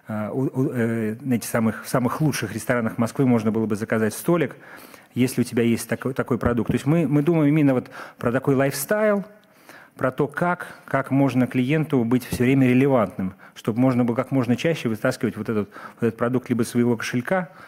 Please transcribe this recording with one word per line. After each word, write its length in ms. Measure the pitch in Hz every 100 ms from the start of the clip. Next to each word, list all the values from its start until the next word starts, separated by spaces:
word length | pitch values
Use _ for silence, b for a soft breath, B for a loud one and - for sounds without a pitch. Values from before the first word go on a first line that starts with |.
| -
э, 220 | 107 104
у, 80 | 131
у, 260 | 135 131 135
э, 440 | 127 113 117 107 113
на 140 | 139
этих 140 | 120 -
самых, 360 | 120 110 107
в 40 | -
самых 340 | 131 120 -
лучших 320 | 156 127 107
ресторанах 420 | 107 - 123 113 -
Москвы 300 | 113 - 135
можно 260 | 117 110
было 140 | 110 107
бы 100 | 104
заказать 380 | 110 113 107
столик, 420 | - - 170 131 - B B B B B
если 260 | 120 123 127
у 40 |
тебя 180 | 117 113
есть 260 | 117 113 -
такой, 240 | 113 127
такой 260 | 131 120 117
продукт. 300 | 120 120 107
То 60 |
есть 120 | 123 135
мы, 200 | 170 156
мы 160 | 147
думаем 260 | 147 165 143
именно 260 | 156 143
вот 160 | 127 - B B B
про 140 | 120
такой 220 | 127 -
лайфстайл, 720 | 135 139 - - 214 214 202 185 - _ B B B B -
про 160 | 127
то, 160 | - 143
как, 480 | - 175 175 - - -
как 240 | 135 131
можно 360 | 135 139 123 123
клиенту 580 | 127 127 160 151 135
быть 220 | 113 127 -
всё 180 | -
время 240 | 123 135 127
релевантным, 680 | 127 139 127 98 - 95 - B
чтобы 260 | - - 110
можно 240 | 131 123
было 100 | 120
как 160 | 120 123
можно 260 | 135 120 117
чаще 320 | 170 160 120
вытаскивать 480 | 110 131 131 113 101
вот 120 | 107
этот, 220 | 110 98 B B -
вот 80 | 117
этот 80 | -
продукт 320 | 120 127 -
либо 120 | 117
из 60 | 117
своего 280 | 120 120 113
кошелька, 520 | - 123 123 190 175 B